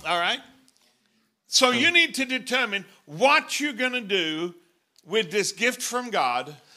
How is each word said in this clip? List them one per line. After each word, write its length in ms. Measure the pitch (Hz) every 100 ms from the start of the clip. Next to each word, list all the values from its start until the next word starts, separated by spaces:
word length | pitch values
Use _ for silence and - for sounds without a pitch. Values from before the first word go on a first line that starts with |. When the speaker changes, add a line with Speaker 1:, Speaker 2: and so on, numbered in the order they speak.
| 156
Speaker 1:
All 80 | 170
right? 160 | 175 262 - _ _ _ _ _ _ _ _ _ _
So 240 | - 254 240
you 160 | 320
Speaker 2:
Hmm. 80 | 349
Speaker 1:
need 160 | 320 220
to 80 |
determine 640 | 254 254 190 254 240 196 - - -
what 480 | 151 262 302 294 -
you're 160 | 294 226
gonna 240 | 254 247
do 560 | 202 196 160 156 175 175 _ _ _ _
with 240 | - 214 180 202
this 160 | 185
gift 320 | - 233 247
from 240 | - 247 247
God 480 | 196 131 123 147 147 _